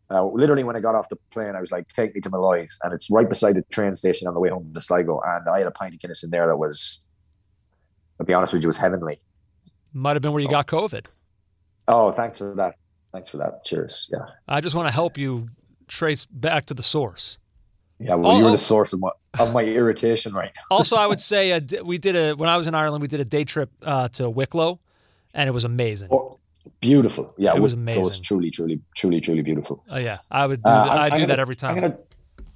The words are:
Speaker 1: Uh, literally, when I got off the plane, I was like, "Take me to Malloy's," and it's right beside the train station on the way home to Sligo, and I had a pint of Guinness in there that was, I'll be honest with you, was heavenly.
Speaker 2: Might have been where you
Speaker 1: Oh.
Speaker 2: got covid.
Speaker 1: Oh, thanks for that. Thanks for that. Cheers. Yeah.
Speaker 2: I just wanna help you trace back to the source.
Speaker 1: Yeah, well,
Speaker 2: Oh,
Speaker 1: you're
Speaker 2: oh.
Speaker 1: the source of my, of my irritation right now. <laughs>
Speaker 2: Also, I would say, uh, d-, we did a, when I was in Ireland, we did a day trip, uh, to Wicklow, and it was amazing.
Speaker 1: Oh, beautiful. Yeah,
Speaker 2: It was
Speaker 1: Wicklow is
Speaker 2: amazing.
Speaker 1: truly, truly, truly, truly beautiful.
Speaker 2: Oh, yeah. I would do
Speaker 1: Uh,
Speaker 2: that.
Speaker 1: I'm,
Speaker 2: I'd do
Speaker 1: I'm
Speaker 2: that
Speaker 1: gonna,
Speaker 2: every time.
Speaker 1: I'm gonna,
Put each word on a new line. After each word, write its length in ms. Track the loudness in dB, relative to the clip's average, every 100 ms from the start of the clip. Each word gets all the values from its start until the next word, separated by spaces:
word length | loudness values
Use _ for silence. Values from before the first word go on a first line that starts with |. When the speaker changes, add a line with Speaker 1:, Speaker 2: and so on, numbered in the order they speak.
| -4
Speaker 1:
Uh, 160 | 0 0
literally, 360 | 2 4 4
when 120 | 0 -2
I 20 |
got 160 | 0 0
off 140 | -2
the 80 | -10 _
plane, 260 | -8 -6 -6
I 40 |
was 100 | -6
like, 160 | -8 -8
"Take 260 | -4 -4 -4
me 60 |
to 80 | -6
Malloy's," 500 | 0 2 2 -2 -8
and 80 | -6
it's 180 | -6 0
right 160 | 2 4
beside 260 | 4 2 2
the 60 | 0
train 240 | -2 -2
station 340 | 0 0 0 -2
on 60 |
the 60 | 0
way 100 | 0
home 220 | -2 -8
to 80 | -10
Sligo, 400 | -2 0 0 -2
and 240 | -2 -4 0
I 100 | 0
had 80 | 0
a 40 |
pint 220 | -4 -12
of 60 | -12
Guinness 240 | -12 -10
in 60 | -4
there 160 | 0 2
that 100 | 2
was, 460 | 0 -2 -4 -4 _ _ _ _ _ _ _ _ _ _ _ -10
I'll 60 | 0
be 80 |
honest 200 | 2 2
with 100 | 0
you, 40 | 0
was 100 | 2
heavenly. 420 | 0 0 -6 -10 _ _ _ _ -20 _ _
Speaker 2:
Might 220 | -6 -2 0
have 60 |
been 100 | 0
where 100 | -2
you 60 | 0
Speaker 1:
Oh. 40 |
Speaker 2:
got 160 | 0 0
covid. 400 | -2 -4 -6 -14 _ _ _ _ _ _ _ 2
Speaker 1:
Oh, 240 | 4 4
thanks 260 | 2 -6 -6
for 180 | -8 -4
that. 200 | -4 -6 _ _ _
Thanks 180 | -16 -14
for 80 | -8
that. 260 | -8 -8
Cheers. 460 | -6 -6 -6 -8 -6
Yeah. 80 | -8 -10 -18 -6
Speaker 2:
I 140 | -4
just 140 | -2 -2
wanna 160 | -2
help 260 | 0 -2 -2
you 320 | -6 -6 -8 -16 _ _ -14
trace 380 | -4 -2 -2 -6
back 400 | -6 -2 -2 -2
to 60 | -6
the 80 |
source. 540 | -4 -2 -4 -6 -8 -8 _ _ _ _ _ -12
Speaker 1:
Yeah, 140 | -2 2
well, 160 | 6
Speaker 2:
Oh, 40 | 8
Speaker 1:
you're 100 | 8
Speaker 2:
oh. 20 |
Speaker 1:
the 60 | 6
source 340 | 4 4 2
of 60 | 0
my, 80 | -6 -8 _ 0
of 140 | 2
my 100 | 2
irritation 680 | 0 2 2 2 0 0 -2
right 180 | -6 -8 -10
now. 60 | 0
<laughs> 60 | 2
Speaker 2:
Also, 180 | 4 4
I 120 | 2
would 120 | 0
say, 320 | 0 0 2
uh, 80 | 0
d-, 220 | -2 -8
we 160 | -6 -2
did 180 | 0 2
a, 180 | 2 0
when 120 | 0
I 80 | 0
was 100 | 0
in 80 | 0
Ireland, 260 | 0 -2
we 60 | -4
did 100 | -4
a 60 | -2
day 180 | -2
trip, 260 | -2 -4 -6 _
uh, 240 | -4 -2 -2
to 200 | -2 -4
Wicklow, 500 | -2 -2 0 0 -2 _ _ _ _ _
and 160 | -4 -2
it 20 |
was 120 | 0 -2
amazing. 420 | 0 -2 -2 0
Speaker 1:
Oh, 280 | 0 0 -14 _ _ -20 -4
beautiful. 540 | 4 6 6 0 -8 0
Yeah, 180 | 2 4
Speaker 2:
It 40 |
was 160 | 4 2
Speaker 1:
Wicklow 160 | -2 0
is 40 | 0 -2
Speaker 2:
amazing. 40 |
Speaker 1:
truly, 280 | -2 0 0
truly, 280 | -2 -4 -4 -8 -2
truly, 240 | 0 2
truly 220 | 2 0
beautiful. 420 | 0 -2 -4 -10 -10
Speaker 2:
Oh, 80 | -6
yeah. 220 | -6 -6 -6
I 160 | -2 0
would 160 | 2
do 60 | 4
Speaker 1:
Uh, 160 | 6 6
Speaker 2:
that. 60 |
Speaker 1:
I'm, 60 | 4
Speaker 2:
I'd 100 | 2
do 40 | 2
Speaker 1:
I'm 60 |
Speaker 2:
that 60 | 2
Speaker 1:
gonna, 120 | 2
Speaker 2:
every 140 | 0 -4
time. 160 | -4 -2
Speaker 1:
I'm 60 |
gonna, 160 | -2 -4 -12 _ _ -20 -20